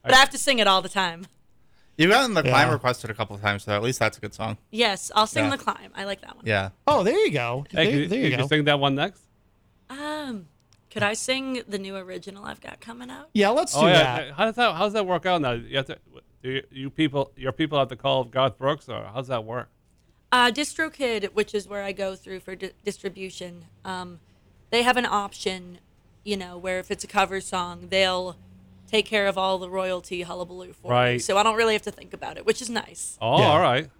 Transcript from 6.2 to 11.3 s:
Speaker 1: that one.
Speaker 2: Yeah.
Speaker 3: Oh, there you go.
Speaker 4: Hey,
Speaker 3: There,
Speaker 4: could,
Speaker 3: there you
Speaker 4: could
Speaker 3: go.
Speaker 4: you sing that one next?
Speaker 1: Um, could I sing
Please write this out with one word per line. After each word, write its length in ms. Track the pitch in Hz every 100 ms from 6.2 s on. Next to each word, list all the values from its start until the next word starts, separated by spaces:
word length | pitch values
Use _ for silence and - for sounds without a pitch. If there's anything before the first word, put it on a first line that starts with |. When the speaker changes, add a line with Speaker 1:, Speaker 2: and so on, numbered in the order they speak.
Speaker 1:
that 140 | - -
one. 100 | 110
Speaker 2:
Yeah. 220 | 104 98 _ -
Speaker 3:
Oh, 160 | 285
there 140 | 190 349 427
you 60 |
go. 340 | 143 120 127 147
Speaker 4:
Hey, 160 | - 180
Speaker 3:
There, 100 | 143
Speaker 4:
could, 80 | 170
Speaker 3:
there 100 | 226
you 100 | 196
Speaker 4:
could 60 | 123
Speaker 3:
go. 60 |
Speaker 4:
you 40 | 139
sing 140 | 151 151
that 140 | 147
one 160 | 139 135
next? 260 | 180 - _ _ _ _ _ _ _
Speaker 1:
Um, 580 | 269 294 302 285 214 160 _ _ _ _
could 120 | 214
I 100 | 208
sing 500 | 220 -